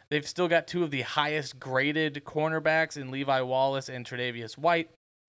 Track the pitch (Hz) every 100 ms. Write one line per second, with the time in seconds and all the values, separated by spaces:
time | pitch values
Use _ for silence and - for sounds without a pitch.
0 | - 151 143 - 180 165 160 175 165 139
1 | 113 151 147 151 131 127 135 131 139 151
2 | 156 139 - 156 156 160 156 156 160 147
3 | 131 135 139 131 127 131 135 135 131 127
4 | 120 123 123 117 113 - 160 170 160 _
5 | _ _